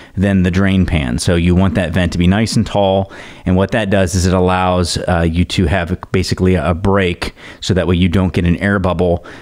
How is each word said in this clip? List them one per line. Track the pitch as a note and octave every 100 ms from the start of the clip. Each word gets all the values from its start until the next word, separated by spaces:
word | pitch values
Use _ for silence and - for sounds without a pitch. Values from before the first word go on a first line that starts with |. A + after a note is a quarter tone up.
| - -
than | G2 G2
the | F2+
drain | F2+ G2 F#2+ F2
pan. | D#2+ C2 A#1+
So | - F2
you | F2
want | F2 F#2+ G2
that | E2+
vent | F2 F2
to | E2+
be | F2
nice | G2 A2+ A#2+
and | G2
tall. | G2+ G2 G2 F#2+ - - - -
And | F#2
what | F#2+
that | A#2+ G2+
does | G2 F2+ F#2
is | F2+
it |
allows, | F#2 F#2 F#2 F#2 F2+ F2 - -
uh, | E2+ E2+
you | E2 E2+
to | - F2+
have | F#2 E2+ F#2 -
basically | F#2+ F2+ - F#2 F2+
a | D2+
break | E2+ G2 G2 F2+ F2 - - - -
so | -
that | F2+ E2
way | F2+
you | F2+
don't | F#2+ F2+
get | F#2+ E2+
an | E2+
air | G2+ G2+
bubble | F#2 E2+ F2+ E2+ - -